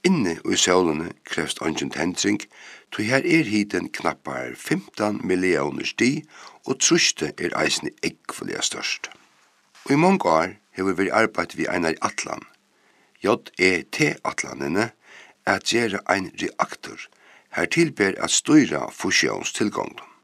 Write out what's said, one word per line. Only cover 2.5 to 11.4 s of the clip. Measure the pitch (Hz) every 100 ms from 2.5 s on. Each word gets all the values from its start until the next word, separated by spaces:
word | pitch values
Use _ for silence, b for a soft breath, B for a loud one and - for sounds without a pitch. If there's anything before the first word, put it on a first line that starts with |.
| B B B B
tí | - 107
her | 135 170
er | 165 120
hitin | 104 104 92 78
knappar | - 85 76 - 65 62 62
fimtan | - 180 - - 104 101 -
milliónir | 92 92 80 71 69 67
stig | - 120 151 - B B B -
og | -
trýstið | - 170 - - 76 -
er | 85 -
eisini | 76 - - - -
ógvuliga | - - - - -
stórt. | - - - - - - b b b b b - -
Í | 139
mong | 175 196
ár | 87 80 87 - _ -
hevur | 95 90
verið | 95 107
arbeitt | 113 -